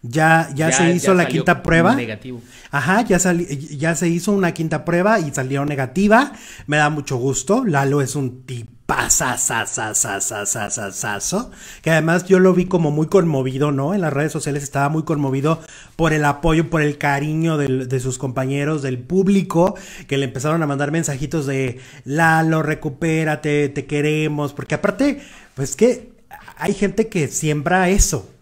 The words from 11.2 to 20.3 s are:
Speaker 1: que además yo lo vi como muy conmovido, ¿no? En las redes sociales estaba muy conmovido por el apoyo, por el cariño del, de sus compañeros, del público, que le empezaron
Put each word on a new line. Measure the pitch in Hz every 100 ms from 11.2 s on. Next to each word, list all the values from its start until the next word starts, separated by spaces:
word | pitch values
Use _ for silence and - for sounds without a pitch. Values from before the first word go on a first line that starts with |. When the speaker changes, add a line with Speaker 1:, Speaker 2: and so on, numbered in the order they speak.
| - 185 254 - - -
Speaker 1:
que | -
además | 160 160 175 180
yo | 185
lo | 185
vi | 180 180
como | 180 156
muy | 147 156
conmovido, | 196 170 139 131 131 147
¿no? | 139 143
En | 202
las | 160
redes | 139 156
sociales | 151 147 143
estaba | 139 139 139
muy | 160
conmovido | 156 151 139 135 143 160 - - - -
por | 160
el | 156 147
apoyo, | 143 165 160 151
por | 165
el | 147 143
cariño | 147 143 151 156 165 156
del, | 139 131 123
de | 131
sus | 127 123
compañeros, | 135 127 131 139 143 156
del | 135 123
público, | 120 185 190 196 175 165 185 - - - -
que | 139
le |
empezaron | 135